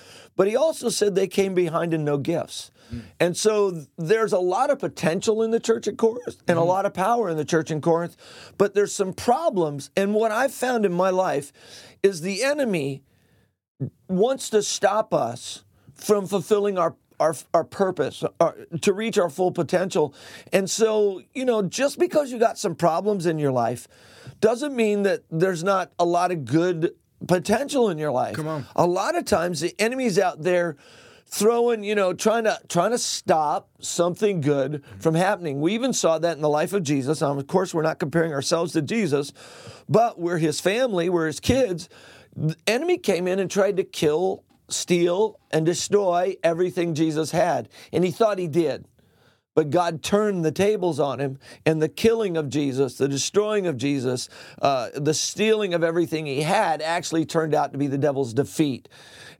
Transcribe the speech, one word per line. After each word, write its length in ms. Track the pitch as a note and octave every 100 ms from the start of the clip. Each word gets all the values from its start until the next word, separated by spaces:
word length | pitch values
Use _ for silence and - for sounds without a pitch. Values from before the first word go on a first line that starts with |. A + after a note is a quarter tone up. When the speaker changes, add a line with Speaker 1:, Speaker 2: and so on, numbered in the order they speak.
| - - - -
Speaker 1:
But 100 | G3
he 80 | B3
also 320 | D#4+ - A#3
said 260 | - G#3
they 140 | F#3 F#3
came 260 | G3+ G3
behind 400 | F3+ E3+ E3 E3+
in 120 | D#3+ D3
no 120 | D3
gifts. 540 | C3+ E3 - - - _ -
Mm. 100 | A#2+ F#2+ -
And 180 | E3+ E3+
so 340 | G#3+ G#3+ G3
th-, 160 | E3 C3+ -
there's 340 | D#3+ A3 A3
a 80 | F#3
lot 300 | F3+ F#3+ D4
of 100 | C#4
potential 640 | E3 - E3+ F3 A3+ A3
in 80 | A3+
the 80 | A3+
church 300 | - A3+ -
at 80 | -
Corinth 440 | A3+ A#3+ - - -
and 100 | E3
a 40 |
Speaker 2:
Mm-hmm. 80 | E3+
Speaker 1:
lot 160 | F#3+ G3
of 80 |
power 360 | F#3 F#3+ A#3+ G3
in 60 | D#3
the 100 | C#3+
church 240 | E3 D3+
in 120 | D#3
Corinth. 340 | E3 E3 E3+ - - - - -
But 160 | G3+
there's 200 | G3+ G3
some 180 | - F#3
problems. 800 | - - C4+ E4 G3 D#3 C#3+ - -
And 180 | G3+ G#3+
what 160 | A3+
I've 220 | A3 C4+
found 320 | - B3+ A#3+ G3+
in 80 |
my 160 | F3 F#3+
life 420 | F#3 D#3 C#3+ - - - - - -
is 200 | G3 F3
the 220 | F3+ G3
enemy 600 | C4+ D4 B3 F3 C#3 C#3 _ _ _ _ _ _ _ - C3+ - -
wants 420 | F#3 A#3 C4+ -
to 120 | G#3+
stop 500 | G#3 - F#3+ G#3 A3
us 520 | D#3 A#2 B2 - - _ _ -
from 320 | - - G#3 F#3
fulfilling 540 | G3 - G#3 G3+ F#3
our, 160 | E3 - _ -
our, 160 | D#3 D#3 -
our 100 | E3+
purpose, 600 | D#3 - F#3+ - C3 - - -
our, 160 | E3 - - D#3+
to 100 | G#3
reach 280 | F#3+ A3 G3
our 100 | F3
full 220 | F3 F3+
potential. 640 | F3+ D#3 F3 F#3 F3 D3 - - - -
And 160 | F#3+ F#3+
so, 540 | - A3 G#3+ G3+ F#3 - -
you 100 | B3+
know, 160 | A3
just 380 | F3 - C#4 -
because 320 | F4 D#4 C#4
you 80 | A#3+
got 180 | A3 -
some 160 | G3+
problems 540 | - E3+ E3+ G3+ G3+ E3+
in 100 | D#3+
your 140 | C#3+
life 360 | B2+ A#2 A#2+ - - - - - -
doesn't 360 | A3 A#3+ D4 B3
mean 280 | G#3+ G3+
that 180 | G3 D#3+ -
there's 340 | D#3+ F#3+ E3
not 280 | F#3+ F#3+ F3 -
a 60 | E3+
lot 260 | E3+ F3+
of 140 | F3 A#2
good 500 | D#3 F3+ D#3+ E3+ - _ - -
potential 640 | F3+ F3 A#3 C#4+ C#4 A3
in 80 | D#3
your 120 | D3+
life. 240 | B2+ A2 G#2
Speaker 2:
Come 120 | D#3
on. 180 | D#3 A#2 -
Speaker 1:
A 120 | F3
lot 280 | F3+ B3 E4+
of 100 | -
times 340 | F#3 F3 D#3
the 160 | E3 -
enemy's 400 | A3 C4 B3 F3+
out 240 | F#3 D3
there 360 | D#3+ F3+ E3+ D3 - - - - -
throwing, 560 | - G#3 A#3+ A#3+ A3+
you 100 | G3+
know, 200 | G#3 F#3
trying 320 | E3 G#3+ A3+ A3
to, 120 | D#3+ -
trying 240 | F3 G3
to 60 | A#3+
stop 720 | - - - D#3+ D3+ F#3 - _
something 600 | - - F3 E3+ G#3 F3+
good 420 | C#3+ C#3 C3+ D3+ - F#2+
from 160 | D#3+
happening. 480 | D#3+ F#3+ F#3+ E3+ C#3
We 140 | D#3+ A3
even 180 | C4
saw 240 | G3 E3+ D#3+
that 180 | E3+ D3
in 60 |
the 80 | D3+
life 240 | D3 D#3+
of 80 | G3
Jesus. 400 | C#3+ C#3+ B2+ D#3
Um, 160 | D3 C#3
of 80 | C3+
course, 300 | F#3 F#3 E3
we're 80 |
not 160 | D#3+ D#3
comparing 340 | D3 E3 E3
ourselves 400 | C#3 C#3 E3 E3
to 80 | D#3+
Jesus, 520 | C#3 A3+ F3 C#3+ D3 - - - - - -
but 320 | F3+ A#3 -
we're 200 | E3+ F3
his 200 | D#3+ -
family, 500 | F3+ A3 C4 F3+ F3
we're 180 | F3 D#3+
his 120 | C#3
kids. 500 | - B3+ A#3+ F3 - - - - - -
The 200 | D#3 - -
enemy 320 | A#3+ E4+ F4+
came 300 | A3 F3 F3+
in 100 | F#3+
and 140 | F#3
tried 260 | G3+ G3+ F#3
to 60 |
kill, 600 | G3+ - D#3 D#3 F#3+ - _ _ -
steal, 720 | - - F3 E3+ F3+ G#3+ - _
and 140 | D#3+ D#3+
destroy 720 | F3 - G3+ F#3+ F3 F#3 -
everything 520 | E3 E3+ F3+ F3+ E3+ D3+
Jesus 360 | D#3+ D3+ D#3
had. 360 | E3+ F3 C3 A2+ - -
And 140 | D#3+ F#3
he 60 |
thought 280 | - A3 F#3+
he 80 | F3
did. 380 | D#3+ D3+ G#2 - _ _ _ _ _ _
But 160 | - D#3
God 320 | E3+ E3+ D#3
turned 440 | - G3+ G#3+ F#3 D#3
the 60 |
tables 440 | D3 G3+ G#3 F3 C#3+
on 220 | C#3+ B2
him, 180 | C#3 C3+ - - D#3
and 160 | D#3+
the 80 | D#3
killing 480 | - A3 A3+ G3+ E3
of 100 | C#3+
Jesus, 500 | C#3 C#3 C3 C3 -
the 120 | C#3
destroying 580 | C#3 - G3 G#3 G#3+ F3
of 80 | B2+
Jesus, 540 | C#3 C#3 B2+ B2 - - - -
uh, 300 | A#2 C3 A2 C#3+
the 180 | D3+
stealing 600 | D3+ - - A3 G#3+ G3
of 100 | F3
everything 420 | E3 E3 E3 D#3 D3+
he 180 | C3+
had 380 | D#3 G3+ F#3 D3+
actually 440 | D#3 F3 - E3 D#3
turned 280 | E3 D#3+
out 200 | D3 C#3+
to 40 | C#3
be 100 | C#3+
the 100 | C#3
devil's 360 | D3 C3+ B2
defeat. 540 | A2 A2 - D3+ A#2+ - - - - -